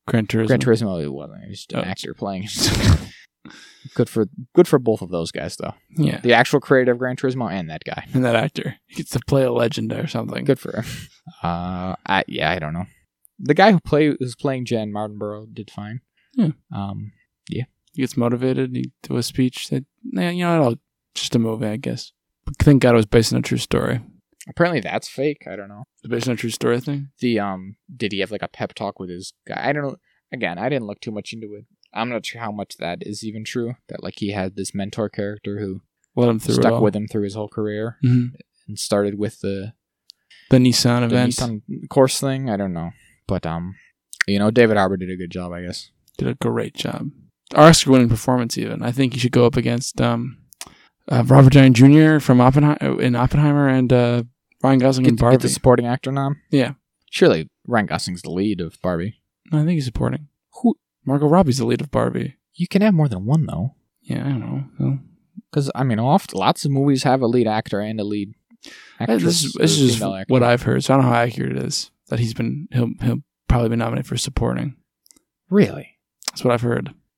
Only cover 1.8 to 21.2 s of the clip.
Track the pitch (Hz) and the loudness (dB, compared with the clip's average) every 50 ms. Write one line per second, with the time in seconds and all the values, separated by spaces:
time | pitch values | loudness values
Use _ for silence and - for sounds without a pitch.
1.8 | - 90 95 - - - - - 110 101 98 92 101 107 - - - - - - | -6 -6 -8 -8 -8 -14 -10 -8 -8 -8 -8 -8 -10 -10 -6 -2 -2 0 0 2
2.8 | - - - - - - - - - _ _ _ _ - - - - - _ _ | 4 4 4 4 2 -8 -18 -20 -20 _ _ _ _ -20 -20 -20 -20 -20 _ _
3.8 | _ - - - 120 - - 113 107 - - - 127 _ - 175 180 - 160 135 | _ -14 -4 -4 -4 -2 0 -2 -2 -2 -4 -16 -18 _ 2 2 4 4 2 0
4.8 | 123 120 107 - 95 85 90 85 82 - - - 73 87 - - 85 82 - _ | 2 0 -4 -4 -6 -8 -6 -6 -6 -6 -8 -8 -10 -10 -10 -10 -12 -12 -12 _
5.8 | _ _ - 156 147 - - - - 120 117 117 127 - - 139 - - 143 131 | _ _ -4 -2 -2 -2 -2 -2 2 4 4 4 4 4 2 0 2 4 4 4
6.8 | 127 123 120 120 127 127 127 - - 127 127 131 117 92 92 95 85 80 78 76 | 4 2 0 0 -2 -6 -6 -4 -4 -4 -4 -4 -6 -6 -6 -6 -8 -8 -12 -12
7.8 | - - - - - - - 131 127 120 117 110 110 147 - - - 147 - _ | -12 -10 -12 -12 -12 -4 -2 0 0 2 2 2 0 0 -6 -6 -8 -8 -10 _
8.8 | _ _ - - - - - 123 - - 139 135 131 123 120 120 117 117 - 120 | _ _ -12 -12 -10 -6 -6 -8 -2 0 2 2 2 2 0 0 0 -2 -2 -4
9.8 | 110 110 - - - - - 117 110 - - 127 127 139 131 - - - - 110 | -6 -6 -6 -6 -6 -6 -6 -6 -6 -6 -8 -6 0 0 0 0 -2 -10 -8 -8
10.8 | 110 - - - - - _ _ _ 165 - - - 85 87 85 87 90 92 90 | -10 -10 -12 -14 -16 -18 _ _ _ -20 -20 -8 -6 -6 -4 -4 -6 -8 -8 -8
11.8 | 92 92 87 - _ - 95 95 - - - 80 78 76 90 92 78 76 80 87 | -8 -8 -10 -10 _ -2 -2 -2 -2 -2 -6 -4 -4 -2 -4 -4 -6 -8 -8 -8
12.8 | 98 - _ _ _ _ _ _ _ _ _ _ - 135 151 185 190 226 196 160 | -10 -12 _ _ _ _ _ _ _ _ _ _ -2 0 4 6 6 6 6 4
13.8 | _ - 156 147 156 151 - - 127 123 117 _ - 139 135 127 123 113 120 110 | _ 0 2 2 2 2 0 -2 -6 -8 -8 _ -6 -6 -4 -4 -6 -4 -4 -4
14.8 | 107 107 104 104 107 104 104 101 104 104 104 104 110 113 110 117 101 - - 107 | -4 -6 -6 -8 -8 -8 -8 -10 -10 -10 -10 -12 -16 -18 -16 -16 -16 -14 -14 -14
15.8 | 104 107 117 131 _ _ _ _ _ _ - 254 202 156 - _ _ _ - 101 | -12 -12 -12 -14 _ _ _ _ _ _ -2 -2 0 0 -2 _ _ _ -10 -10
16.8 | 98 98 98 104 104 104 _ _ _ _ _ _ _ - - 113 127 _ _ _ | -8 -8 -10 -10 -12 -14 _ _ _ _ _ _ _ -10 -8 -8 -8 _ _ _
17.8 | _ _ - 135 131 - - 127 120 120 120 120 127 131 131 135 131 127 123 123 | _ _ -6 -6 -6 -4 -2 -2 -2 0 0 0 -2 -2 0 -2 -2 -4 -4 -8
18.8 | 127 131 _ _ - - 135 123 120 - - - 127 127 - - - - 143 131 | -8 -8 _ _ -10 -6 -4 -4 -4 -4 -2 -2 -2 -2 -2 -6 -8 -6 -6 -6
19.8 | 135 _ _ _ - - - 185 180 175 175 180 175 170 170 160 143 120 113 - | -6 _ _ _ -16 -8 -4 -4 -2 -2 -2 -2 0 0 2 2 2 2 0 -2
20.8 | _ _ _ _ _ _ - - | _ _ _ _ _ _ -12 -10